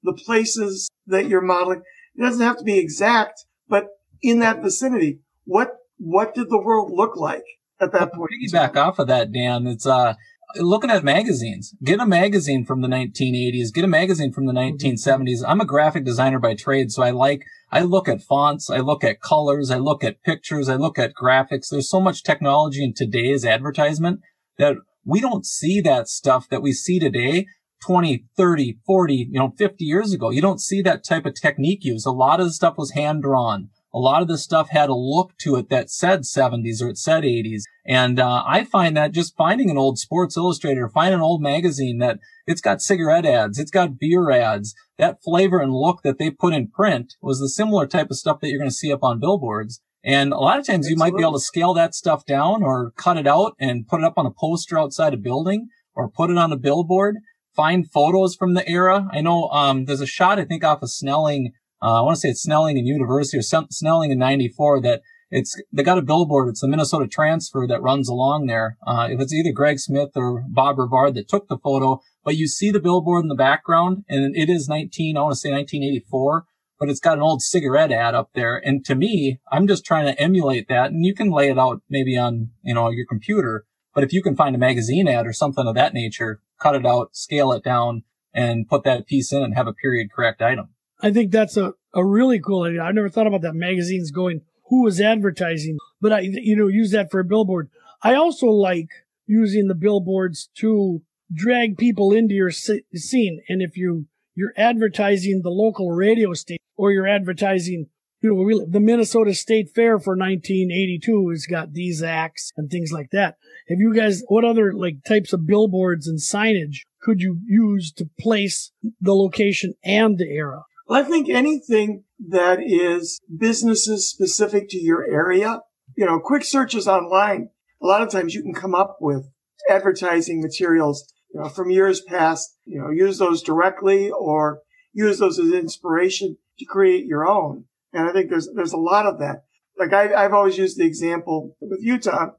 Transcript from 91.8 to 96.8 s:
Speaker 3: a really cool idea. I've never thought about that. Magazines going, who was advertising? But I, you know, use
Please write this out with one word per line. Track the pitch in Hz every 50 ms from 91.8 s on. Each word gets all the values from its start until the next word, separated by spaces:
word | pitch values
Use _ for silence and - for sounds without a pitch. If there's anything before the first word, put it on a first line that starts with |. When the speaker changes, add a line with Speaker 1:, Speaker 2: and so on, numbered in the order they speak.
| _ _ -
Speaker 3:
a | 185 180
really | 196 196 214 254 262 247 208
cool | 147 - 202 185 175
idea. | 170 170 170
I've | 165 175 196
never | 214 208 196
thought | - 220 220
about | 214 196 190
that. | 165 165 156
Magazines | 160 170 180 185 180 175 175 190 185 175 156
going, | 139 180 180 180 170 156 _ _ _ _ _ _
who | 254 254
was | 247 220 190 170
advertising? | 202 214 226 220 196 202 160 - 185 165 165 160 151 160 156 147 - _ _ _
But | 196 214
I, | 220 208
you | 185 190 190 247 247 214 214
know, | 208 214 196
use | 190 214